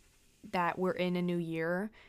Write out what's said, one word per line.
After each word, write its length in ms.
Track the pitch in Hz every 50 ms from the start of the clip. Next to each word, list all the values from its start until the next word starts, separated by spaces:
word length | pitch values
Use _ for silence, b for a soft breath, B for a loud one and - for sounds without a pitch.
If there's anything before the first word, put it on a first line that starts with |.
| - - _ _ _ _ _ _ - 208
that 280 | - 185 175 170 - -
we're 120 | 185 185
in 260 | - - 180 180 180 180
a 40 |
new 140 | 180 180 175
year. 560 | 175 170 165 165 160 160 165 175 180 208 220 b b b